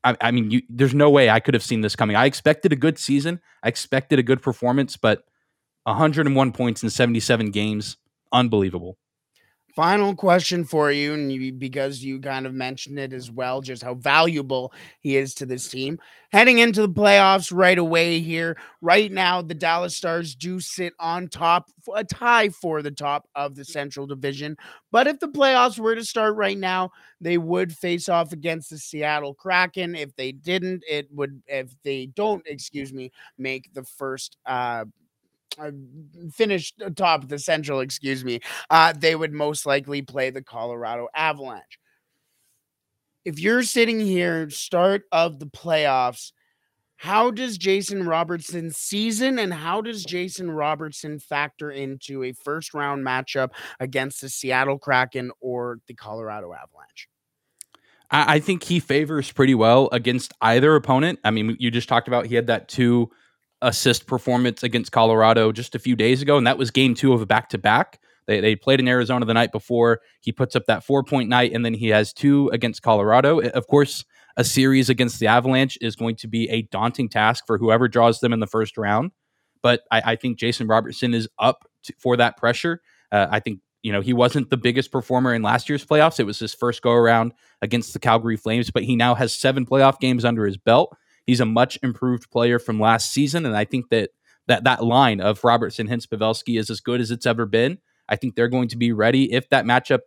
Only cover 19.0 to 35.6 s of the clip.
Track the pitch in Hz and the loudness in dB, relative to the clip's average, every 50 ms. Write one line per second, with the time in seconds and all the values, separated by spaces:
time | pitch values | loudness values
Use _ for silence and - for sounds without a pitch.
19 | 220 208 190 190 185 175 180 180 175 160 170 147 175 165 165 170 175 175 - - | 4 0 -2 -2 0 0 0 -2 -4 -8 -10 -4 -2 -2 -2 -2 -2 -6 -8 -6
20 | - 170 165 170 170 156 131 127 143 175 185 185 - - - - 180 175 _ _ | -6 -4 -4 -4 -6 -8 -12 -12 -10 -10 -8 -8 -10 -12 -10 -8 -8 -10 _ _
21 | 170 165 170 180 180 170 - - 175 165 170 180 175 _ _ _ _ - 190 214 | -6 -6 -6 -6 -8 -12 -10 -4 2 2 2 2 0 _ _ _ _ -10 -8 -8
22 | 220 175 - - 240 240 240 233 214 208 175 - - 170 160 151 147 147 143 - | -8 -8 -10 -4 0 2 4 4 2 0 -4 -6 -8 -6 -6 -4 -6 -8 -10 -8
23 | 147 143 143 143 _ _ _ 143 143 143 139 139 139 - - 147 143 143 - 143 | -6 -4 -4 -6 _ _ _ -8 -8 -8 -8 -12 -20 -12 -8 -8 -8 -8 -10 -12
24 | 139 139 143 135 127 139 139 135 147 151 156 _ - - - - _ _ - 226 | -12 -12 -12 -8 -6 -8 -6 -6 -10 -12 -12 _ -18 -20 -20 -20 _ _ 2 2
25 | 254 285 302 285 - 311 277 285 277 269 262 254 247 247 196 208 220 220 226 226 | 2 2 0 -2 -8 -8 -2 0 2 4 4 4 4 2 0 -2 -2 -2 -2 -2
26 | 226 - - 233 220 214 214 214 208 196 196 202 190 185 185 185 185 180 _ _ | -6 -6 -4 0 0 0 0 0 -2 -2 -2 -4 -4 -4 -2 -2 -4 -6 _ _
27 | _ - _ _ 170 170 175 175 165 160 175 185 185 175 160 - - 180 175 170 | _ -20 _ _ -4 -2 -2 0 0 0 -2 -2 -2 -4 -6 -8 -6 -4 -4 -4
28 | - - 175 170 170 156 175 156 143 170 160 160 143 - 156 151 - - - 151 | -2 0 0 0 0 -2 -8 -8 -6 -6 -6 -6 -10 -16 -18 -18 -18 -14 -8 -6
29 | 147 151 151 147 147 143 139 _ _ 190 180 180 180 180 _ 185 180 170 175 160 | -4 -2 -2 -4 -4 -8 -14 _ _ -2 0 0 0 0 _ -8 -8 -8 -8 -10
30 | 147 139 _ - 131 131 131 139 147 170 180 190 175 185 185 180 165 160 151 147 | -10 -12 _ -10 -10 -10 -10 -10 _ -4 -4 -4 -4 -6 -8 -8 _ -6 -6 -6
31 | 143 139 143 143 143 139 139 131 _ - 139 135 131 123 131 _ _ 143 139 135 | -6 _ -8 -8 -8 -8 -8 -16 _ -10 -10 -10 -10 -10 -18 _ _ -8 -8 -8
32 | 127 131 131 - 202 220 208 180 - - 147 139 - - - 143 139 135 131 135 | -8 -12 -8 -4 -4 -4 -4 -6 -8 -14 -16 -14 -16 -14 -12 -12 -12 -10 -12 -14
33 | 127 127 _ _ - - _ - 131 131 131 131 127 _ _ 135 131 - - - | -16 -16 _ _ -20 -20 _ -10 -8 -8 -8 -8 _ _ _ -18 -18 -18 -14 -12
34 | 139 135 131 131 - - _ _ _ 127 131 127 123 120 120 117 110 107 _ _ | -10 -10 -10 -10 -14 -18 _ _ _ -8 -6 -4 -4 -6 -6 -8 -10 -14 _ _
35 | _ _ _ _ _ _ _ _ _ _ - - | _ _ _ _ _ _ _ _ _ _ -18 -16